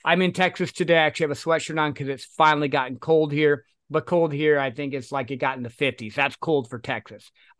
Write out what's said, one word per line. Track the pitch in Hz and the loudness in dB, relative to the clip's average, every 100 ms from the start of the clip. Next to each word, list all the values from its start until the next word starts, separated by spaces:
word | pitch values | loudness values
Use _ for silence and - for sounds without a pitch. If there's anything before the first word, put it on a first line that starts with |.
I'm | - 175 | 0 2
in | 180 | 2
Texas | 180 180 180 175 | 2 0 0 -6
today. | - 170 165 | -2 2 4
I | |
actually | 156 - 156 | 4 0 -4
have | 135 | -2
a | |
sweatshirt | 160 160 - 160 | -2 -2 -2 -2
on | 151 | -2
'cause | 139 139 | -4 -8
it's | 135 - | -8 -8
finally | - 156 151 147 | 2 4 4 0
gotten | 139 127 123 | -2 -4 -6
cold | - 160 156 | 0 2 2
here. | 147 151 143 _ _ - | 2 2 2 _ _ -4
But | 156 156 | -4 0
cold | 175 165 | 0 2
here, | 143 151 147 | 0 2 2
I | 135 | 0
think | 117 143 135 | -4 -8 -8
it's | 120 | -6
like | 139 117 | -6 -6
it | 135 | -4
got | 143 131 | -4 -4
in | |
the | 120 | -8
fifties. | - 139 - 110 120 | -2 -2 -2 -8 -2
That's | 139 - | -2 -2
cold | - 151 117 | -2 -2 -2
for | 123 | -10
Texas. | - 120 - 104 - _ _ | -6 -8 -8 -20 -20 _ _